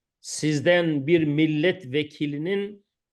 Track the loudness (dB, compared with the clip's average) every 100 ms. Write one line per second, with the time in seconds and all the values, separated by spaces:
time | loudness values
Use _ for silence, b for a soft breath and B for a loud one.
0 | _ _ -14 -6 -2 0 2 4 2 0
1 | 2 2 2 2 2 2 0 -2 -4 -4
2 | -4 -6 -6 -4 -4 -4 -4 -10 _ _
3 | _